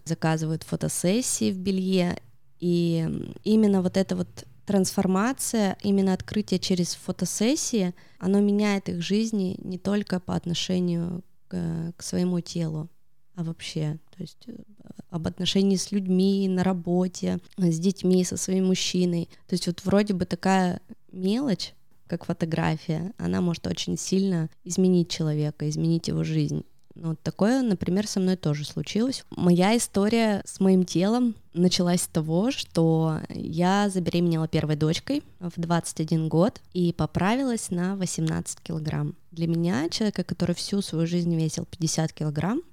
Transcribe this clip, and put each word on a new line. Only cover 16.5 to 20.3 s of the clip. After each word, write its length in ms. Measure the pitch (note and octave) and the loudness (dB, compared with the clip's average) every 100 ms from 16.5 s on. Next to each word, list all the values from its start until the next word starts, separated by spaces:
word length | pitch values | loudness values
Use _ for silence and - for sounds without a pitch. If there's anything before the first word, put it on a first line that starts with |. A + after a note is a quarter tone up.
| F3+ | 2
работе, 760 | F#3 F#3 E3+ F3+ F3+ - F3+ F3+ - - | 0 0 0 2 0 -2 -4 -4 -6 0
с 220 | F3 D#3+ | 2 4
детьми, 440 | F#3 - F3+ F#3 | 0 2 4 4
со 140 | F3+ F3 | 2 -2
своим 300 | - F#3+ F#3 | -2 2 2
мужчиной. 600 | F#3 - F#3 F3+ E3+ E3 - - | 2 0 0 2 0 -4 -10 -4
То 60 | F3+ | -4
есть 100 | - | -2
вот 160 | F3 F#3 | -4 2
вроде 280 | G3 G#3+ | 2 4
бы 120 | F#3 | 0
такая 560 | F3+ | -2